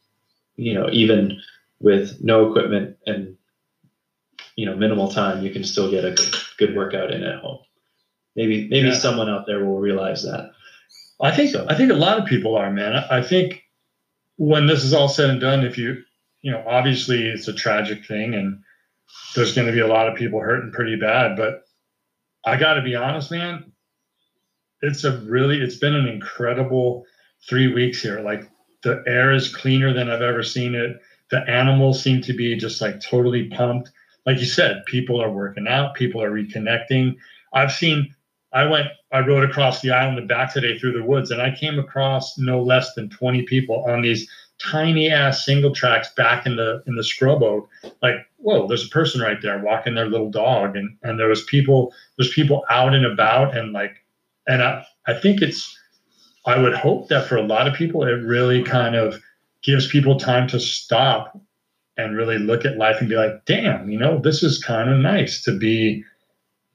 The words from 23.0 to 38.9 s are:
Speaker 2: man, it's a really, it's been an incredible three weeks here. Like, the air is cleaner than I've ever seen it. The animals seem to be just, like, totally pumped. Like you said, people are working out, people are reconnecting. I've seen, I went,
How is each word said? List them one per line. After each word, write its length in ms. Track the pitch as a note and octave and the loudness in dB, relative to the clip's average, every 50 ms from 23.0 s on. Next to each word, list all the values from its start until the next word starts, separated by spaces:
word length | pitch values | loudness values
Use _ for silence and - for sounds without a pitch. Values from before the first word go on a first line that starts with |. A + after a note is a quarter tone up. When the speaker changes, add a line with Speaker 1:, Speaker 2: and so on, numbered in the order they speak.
| B2 C3+ D#3 D#3+ C#3 - | -2 -2 -4 -4 -6 -6
Speaker 2:
man, 420 | E3+ E3+ F3 F3 E3+ - - - _ _ _ _ _ _ _ _ _ _ _ _ _ _ _ _ _ _ _ _ _ - - | -6 -6 -6 -6 -8 -10 -14 -20 _ _ _ _ _ _ _ _ _ _ _ _ _ _ _ _ _ _ _ _ _ -6 -4
it's 220 | D3 C#3+ - - | -4 -4 -2 -2
a 140 | C#3+ B2+ A#2+ | -2 -2 -2
really, 400 | G#2+ G#2+ A#2 B2+ C3+ C#3 D3 C#3+ | -6 -2 0 2 2 2 2 0
it's 160 | C3 - - | -2 -4 -4
been 180 | - C#3+ D3 D3 | -2 -2 0 2
an 120 | D3 C3+ A#2+ | 2 0 -2
incredible 960 | A2 G#2 - - - - A#2+ A#2+ B2 C3 C3 B2 C3 B2+ B2+ B2 B2 B2 - _ _ _ _ _ _ _ _ - | -4 -6 -10 -12 -8 -6 -4 -4 -2 -2 -2 -2 0 0 0 0 -2 -4 -10 _ _ _ _ _ _ _ _ -4
three 240 | B2 B2+ C3 B2+ A#2 | 0 2 2 2 2
weeks 300 | A#2+ B2 B2 - - - | 2 0 -2 -2 -4 -6
here. 180 | A2 G2+ G#2 | -6 -6 -6
Like, 220 | G#2+ G#2 G#2 G#2 - - _ _ _ _ _ _ - | -6 -6 -6 -8 -8 -14 _ _ _ _ _ _ -4
the 200 | A#2+ A#2+ - - | -4 -2 -2 -2
air 260 | B2 A#2+ B2 B2+ C3+ C3+ | -2 0 2 2 4 2
is 220 | C3+ C3 - - | 2 0 -2 -6
cleaner 380 | - - C3 C3 C3 C3+ C3+ B2+ | -4 -2 0 2 2 2 2 0
than 180 | B2+ B2 A#2+ | 0 -2 -2
I've 120 | A#2 A#2 A#2+ | -2 -2 0
ever 200 | A#2+ A#2+ A#2 A2 | -2 -2 -2 -4
seen 320 | - - C3 B2 B2 B2 | -4 -4 -4 -4 -4 -2
it. 240 | A#2+ A#2 A#2+ - - _ _ _ _ _ - | -2 -4 -4 -6 -10 _ _ _ _ _ -4
The 180 | - B2+ - - | -4 -4 -2 0
animals 540 | B2 B2 B2+ C3+ C3+ C3+ C3+ C3+ C3 - - | 0 2 4 4 4 6 6 4 4 2 2
seem 180 | C3+ C3 B2 - | 2 2 2 2
to 100 | - B2 | -2 -4
be 240 | B2 A#2+ A#2+ A#2 | -2 -2 -2 -2
just, 240 | A2 A2 G#2+ - - | -2 -4 -6 -6 -4
like, 200 | - G#2 F#2+ - | -6 -6 -6 -6
totally 480 | - - - B2 B2 B2 B2 A#2+ - - | -8 -2 0 2 2 2 2 0 -2 -4
pumped. 420 | - - B2 B2 B2 B2+ B2+ - _ _ _ _ _ _ - | -4 -2 -2 -2 -2 -4 -6 -8 _ _ _ _ _ _ -2
Like 120 | C3 C3+ B2+ | -2 0 0
you 60 | B2 | 0
said, 380 | - - - C3+ - - - - | -2 2 2 2 2 0 -4 -8
people 340 | - B2+ B2+ B2 - A#2+ A#2+ | -6 -4 -4 -2 -2 -2 -2
are 100 | A2+ G#2+ | -2 -2
working 360 | G2+ G2 G2 G2 - G2+ G2+ A#2 | -4 -4 -6 -8 -8 -8 -4 -2
out, 260 | B2+ C#3 - - - | 0 0 -2 -2 -4
people 280 | - B2+ A2 - A2+ G#2+ | -4 -4 -4 -2 -2 -4
are 80 | G#2 | -4
reconnecting. 840 | G#2 G#2+ G#2 G#2 - A2 G#2+ A2 A#2 A#2 - - C3+ C3 C3 B2+ B2+ - - - - _ _ _ - | -4 -4 -6 -6 -8 -8 -4 -2 -2 -4 -2 0 0 2 2 0 -2 -4 -12 -20 -20 _ _ _ 0
I've 180 | C3+ C3+ C3+ - | 0 0 0 0
seen, 420 | - F3 E3 D3+ D3 C#3+ - - _ _ _ _ _ _ _ - | 0 0 0 0 0 -2 -4 -6 _ _ _ _ _ _ _ 0
I 140 | B2+ D3 | 0 2
went, 220 | D3+ D#3 D3 C#3+ C#3+ | 2 2 0 0 -2